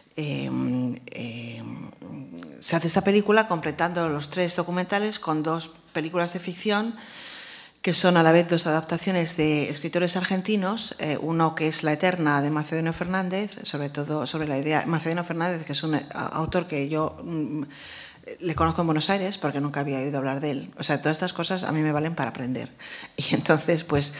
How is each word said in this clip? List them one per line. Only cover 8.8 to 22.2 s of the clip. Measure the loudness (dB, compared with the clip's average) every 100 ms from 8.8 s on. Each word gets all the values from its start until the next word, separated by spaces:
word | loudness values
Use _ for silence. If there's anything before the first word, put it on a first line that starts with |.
| 0 -2 0 0 0 2
de | 2 2 0
escritores | -4 -2 0 2 0
argentinos, | 0 0 0 0 0 -2 -4 -4
eh, | -2 -2
uno | 0 2 2
que | 2 2
es | 2
La | 2
Eterna | 2 2 2 2 4
de | 2
Macedonio | 0 -2 -2 -2
Fernández, | -2 -2 -2 -2 -4 -4 -6
sobre | -4 -4 -4
todo | -4 -4 -2 -2
sobre | -2 -2
la | -2
idea, | 2 2 2
Macedonio | 0 0 -2
Fernández, | -2 -2 -2 -2 -2
que |
es | -2
un, | 0 0
eh, | -2
a-, | -6 -4
autor | -2 0 0 0
que | -2 0
yo... | 0 -2 -4
Mm, | -6 -4 -2 -4 -6 -10 -16 -16 -16 -18 -16 -8
le | -2 2
conozco | 2 2
en | 2
Buenos | 4 4
Aires | 2 0 -2
porque | -2 0
nunca | -2 -2
había | -2 -2
oído | -2 -2
hablar | -2 -2
de | -2
él. | -4 -6 -4
O |
sea, | 0 2
todas | 2 0
estas | -2
cosas | -2 -2 0
a | 0
mí | 2
me | 2
valen | 2 0
para | -2